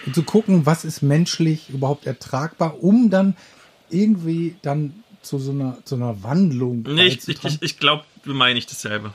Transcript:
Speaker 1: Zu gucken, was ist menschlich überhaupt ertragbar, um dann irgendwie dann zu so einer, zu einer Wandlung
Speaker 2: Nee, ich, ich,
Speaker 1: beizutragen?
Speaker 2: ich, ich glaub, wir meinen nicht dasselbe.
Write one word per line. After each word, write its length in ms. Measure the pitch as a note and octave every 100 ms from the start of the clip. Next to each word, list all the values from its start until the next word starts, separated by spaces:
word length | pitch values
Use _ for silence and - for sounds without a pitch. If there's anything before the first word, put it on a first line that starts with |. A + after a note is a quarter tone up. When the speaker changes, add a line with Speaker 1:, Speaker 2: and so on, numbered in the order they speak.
| -
Speaker 1:
Zu 100 | E3
gucken, 420 | - G#3+ A3 F#3 C#3+
was 200 | E3 D#3+
ist 160 | -
menschlich 680 | C#3+ D3+ F3 - E3 D#3 -
überhaupt 360 | C3+ C3 C#3+ C3+
ertragbar, 800 | B2 - C3 D#3+ - E3 D3
um 260 | F3 A#3 A3+
dann 260 | F#3+ G3 F#3+ - - - _ _
irgendwie 680 | F3 G#3+ G3 E3 E3 E3+ E3+
dann 420 | D3+ D3 D3 F#3 _ -
zu 180 | - C#3+
so 120 | C3+
einer, 260 | C#3 C3 B2+ -
zu 100 | C3
einer 280 | A#2+ G#2
Wandlung 600 | G#2 D#3+ F#3+ B2 B2+ A#2+ A#2+
Speaker 2:
Nee, 200 | D#3 F3+
ich, 60 | B2
ich, 100 | -
Speaker 1:
beizutragen? 320 | C#3+ F3 D3+
Speaker 2:
ich, 100 | E3
ich 80 | -
glaub, 260 | C#3+ D3+ - _
wir 100 | C3+
meinen 220 | C#3 B2 A#2+
nicht 140 | -
dasselbe. 420 | - A2 G#2+ G#2